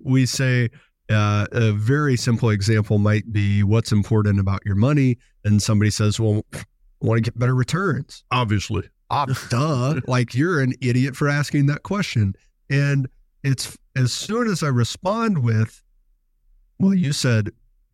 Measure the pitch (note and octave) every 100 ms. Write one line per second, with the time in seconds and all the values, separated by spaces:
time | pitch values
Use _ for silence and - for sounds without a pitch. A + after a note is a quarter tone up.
0 | - C3 B2+ - C3 B2 A#2 - _ _
1 | - G#2+ G#2 G#2 G2+ A#2+ A2+ G#2 G#2+ C#3+
2 | D3 B2 - A2+ A#2 G#2 G2 A2 G#2+ G#2
3 | G#2 G#2+ G#2 G#2 G2+ G2+ G2+ A2+ - G#2
4 | G2 A2 G#2 G2+ G2 G2 G#2 G2 B2 D3+
5 | C3 A#2+ _ _ G#2 G#2 - G#2+ G#2 -
6 | G#2+ G#2 A2 G#2+ - - - _ _ -
7 | - A2+ A2 A2+ B2 B2+ B2 E3 G3 B2+
8 | - - - B2 A#2 G#2 - F#2+ - _
9 | - B2+ C3+ B2+ - A#2 D3+ C3 B2+ B2+
10 | B2 B2 A#2 A#2+ E3 D#3+ C3 - B2 B2
11 | C3+ - D3 C#3+ C#3 D3+ C#3 D3 - G3+
12 | - - G2+ - _ _ - C#3 C#3+ C#3
13 | C3 _ _ _ C#3 C3 - - _ C3
14 | B2 - - A3 A#3 F3 D3+ A#2+ A#2 -
15 | F#3 A3 A3+ F3 A#2+ A2 A2 - _ _
16 | _ _ _ _ _ _ _ - F#3+ G3
17 | C#3 D3 C3 A2+ G2+ - _ _ _